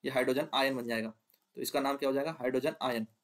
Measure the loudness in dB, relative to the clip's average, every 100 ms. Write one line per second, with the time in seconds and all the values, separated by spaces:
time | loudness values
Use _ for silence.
0 | 0 2 2 2 2 2 2 0 -2 -2
1 | -2 -10 _ _ _ -8 -2 0 0 0
2 | 0 0 -2 -2 0 0 0 -2 -2 -2
3 | -4 _